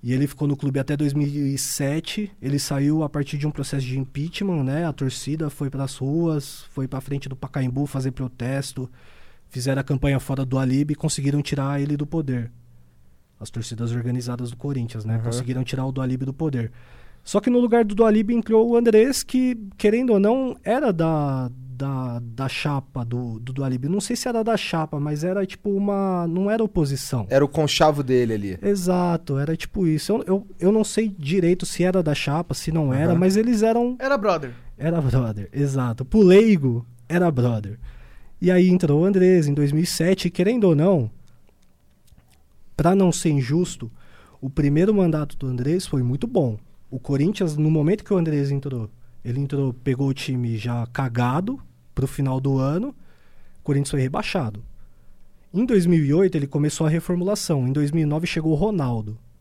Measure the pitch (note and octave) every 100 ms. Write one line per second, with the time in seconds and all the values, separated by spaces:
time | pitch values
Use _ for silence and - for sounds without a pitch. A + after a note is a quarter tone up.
0 | B2 C3 C#3 - C#3+ C#3 C#3+ C#3 C3 D3
1 | D3 C#3 C#3+ D3 C#3 C#3 - - C#3 D3+
2 | - - G#3 - C3 C#3+ - C#3 C#3+ D#3
3 | D3+ D3+ C#3 C#3+ D3+ D3 C#3 C#3 B2+ C3
4 | C3 C#3 D#3 - G3+ E3+ C3 C#3+ E3+ -
5 | C3+ - - D#3 D#3 - C#3 C3+ C3+ -
6 | C3 D#3 E3+ D3+ C3+ - - - C3 D3+
7 | - C#3 C3+ C3 C3+ D3 B2+ C3 C#3+ C#3
8 | C3 B2+ B2+ - A#2+ C3+ C3+ - B2+ -
9 | - - - - - B2+ B2 C3+ C#3 C#3
10 | C#3+ C3+ - C3+ C3+ C3 C4 C4 C#4+ D3+
11 | D#3+ - C#3 C#3+ C#3+ C#3+ C3+ C#3+ C#3+ D3
12 | D3 E3 C#3+ B2+ A#2 - - - - _
13 | - - _ _ G2 - A2 A2 A#2 A#2+
14 | A#2+ B2 A#2+ C3+ B2 A#2+ D3 C3+ A#2 A2+
15 | G#2+ A2+ A#2 A#2+ B2 B2+ B2+ C3 C3 C3
16 | C3 B2+ C3+ C#3 D#3+ C3 A2+ - - -
17 | - - - G#3 A#3 B3 A#3+ A#3 A3 G#3
18 | A3+ G#3+ G#3+ A#3 A3+ A3 A#3 A#3 A#3 G#3+
19 | B3 C4+ - B3+ B3+ A#3 G3+ - G#3 A3+
20 | B3+ G#3 G#3 B3+ C4 - - A#3+ C#4+ E3+
21 | D#3+ D#3 C#3+ C3+ B2+ B2+ C3 B2+ C3+ C3+
22 | B2+ A#2+ A#2+ A2+ C3 - D#3 C#3 C3+ C#3
23 | A#2 A#2+ A#2+ A2 A#2+ C3 C3+ B2+ C#3 G3
24 | G3+ A#3+ B3+ A#3 A3 A3 - E3 D#3 D3
25 | D3 D3 E3+ F#3+ F#3+ - G#3 G3 G3+ G3
26 | G3 F3+ E3+ E3+ G3 A3+ A3 - C#3+ C#3
27 | - B2+ F#2+ C3+ C#3+ D3+ D3 - D#3 D3
28 | C3 B2+ A#2+ A2 G2+ F#2 G2+ G2+ F3+ F3+
29 | F3+ E3+ - C#3 C#3+ D#3+ - G#3+ F3 D#3
30 | - G#3+ - F#3+ - - F3+ A3 G#3+ -
31 | A3 G3 C#3 F#3+ E3+ F3 F3+ - F3+ F#3
32 | D#3+ D3 - D3 E3+ - - D#3+ C#3+ B2+
33 | D#3+ E3+ F#3 G3 A3+ A3+ A3 A3+ A#3+ B3+
34 | C4 C#4 G#3 E3+ C#3 A#2+ - - D3+ E3+
35 | C3+ C3+ A#2+ G#2 G2 C#3 C#3+ C3+ B2 A2+
36 | C3+ A3 F#3+ F#3+ A3+ G3 C3+ A#2+ A#2+ -
37 | - F3 F3 C3 B2 A2+ G2 G#2+ - -
38 | - - - - F3+ F#3 F#3 F3+ D3+ C#3+
39 | F3+ G3 F3+ F#3 D3 C#3+ C#3+ D3 F3 -
40 | E3 F#3+ F3+ - F3+ B3 G3+ D3+ E3+ F3+
41 | A2+ - - - - _ _ _ _ _
42 | _ - _ _ _ - - - D#3+ G3
43 | F#3 E3 E3+ C#3+ A#2+ D#3 F3+ - A2+ -
44 | - - - - C3+ C#3 C#3+ D3 F#3+ G#3
45 | F3 D#3 C#3+ - C3 B2 B2+ F3 - C#3
46 | A#2+ C#3 A#3 A#3+ C3+ G#2+ - - - C3
47 | - C#3 D3+ G#3+ F3+ D3 D#3 D#3+ D3 G#3+
48 | - G3 E3 D3 C#3 C#3 C#3 B2 G#2+ -
49 | - - A#2+ B2 C#3 C#3+ C3+ A#2 - B2+
50 | C#3 C3+ - B2+ A#2+ A2+ A2+ A#2+ A#2 -
51 | B2 A#2 B2 C#3 G3 C4+ - - - -
52 | C3+ - C3+ C3 C3+ C3+ C3+ D#3+ C4 C4+
53 | - - - - - - - C#3 C#3+ C#3+
54 | C3 D3 - F#3+ A#2+ G2+ - - - -
55 | - - - - - E3+ B3 A3 E3+ E3+
56 | C#3+ D3+ F#3+ D#3+ C#3 D3+ D3+ - D#3+ E3
57 | E3 F3+ F3+ G#3 - D3+ B2+ C#3 D3 D#3+
58 | D3+ D3+ F3 - D#3+ D3+ G#3 G3+ C3 A#2
59 | G#2 A2 - -